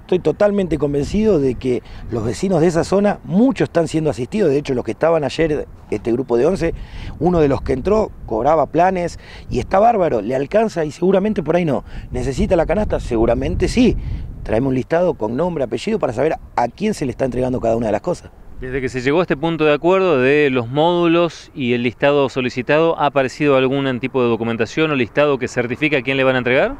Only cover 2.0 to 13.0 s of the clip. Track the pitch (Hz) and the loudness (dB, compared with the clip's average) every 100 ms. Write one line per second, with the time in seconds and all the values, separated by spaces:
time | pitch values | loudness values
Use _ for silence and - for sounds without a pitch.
2 | - 120 110 110 190 180 165 165 160 190 | -8 -4 -4 -4 0 2 2 2 0 2
3 | 202 185 - 170 254 - 147 - 160 160 | 2 -2 -2 2 2 2 0 0 0 0
4 | 156 117 123 208 185 135 147 127 - 107 | -2 -2 -4 0 2 2 0 -4 -4 -2
5 | 156 170 143 - 160 147 - - - 107 | 2 2 0 0 0 0 -6 -12 -8 -6
6 | 101 117 131 117 139 185 165 156 - - | -2 -2 0 2 2 2 -2 -4 -12 -12
7 | - - 170 175 151 127 - 131 160 214 | -12 -2 0 2 2 2 -2 -2 0 0
8 | 190 - - 110 123 160 135 151 180 190 | 0 -6 -6 -2 2 2 2 2 2 2
9 | 170 - - - - - - 190 220 233 | -4 -8 -18 -20 -6 -6 0 4 4 4
10 | 165 123 104 131 139 208 220 170 156 - | 2 0 -2 -2 0 0 0 -2 -6 -2
11 | 180 196 202 208 151 165 170 120 - - | 0 2 0 -2 0 0 2 -2 -4 -14
12 | - 123 127 131 202 180 147 170 214 156 | -8 -6 -4 -2 0 2 2 0 0 -2